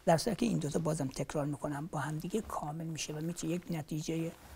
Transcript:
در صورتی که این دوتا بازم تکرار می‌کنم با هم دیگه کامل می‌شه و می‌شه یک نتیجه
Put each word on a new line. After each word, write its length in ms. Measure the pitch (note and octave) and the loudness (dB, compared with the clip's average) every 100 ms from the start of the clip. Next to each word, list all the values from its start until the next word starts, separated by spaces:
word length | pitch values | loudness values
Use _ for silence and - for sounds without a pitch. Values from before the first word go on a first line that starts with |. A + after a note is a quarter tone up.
| - | 4
در 100 | D#3+ | 6
صورتی 300 | - F#3+ A#3 | 4 2 4
که 0 | |
این 120 | E3+ | 4
دوتا 200 | D3 E3+ | 2 2
بازم 280 | D#3+ D#3 C3+ | 2 2 0
تکرار 400 | - C#3+ D#3 C#3+ | -2 -2 0 0
می‌کنم 400 | C#3+ D3 D3 D#3+ | 0 -2 -2 -4
با 120 | D3+ | -2
هم 200 | C#3 D#3 | -2 -2
دیگه 220 | E3+ G#3+ | 0 -2
کامل 440 | - - D3+ D#3+ | -2 -4 -4 -4
می‌شه 280 | E3 D#3 - | -4 -4 -4
و 80 | D3+ | -2
می‌شه 260 | D#3+ E3+ D#3 | -4 -2 -2
یک 160 | F3 - | -2 -2
نتیجه 600 | E3 C#3+ D#3 D#3 E3 E3 - - | -4 -2 -2 0 0 -2 -6 -14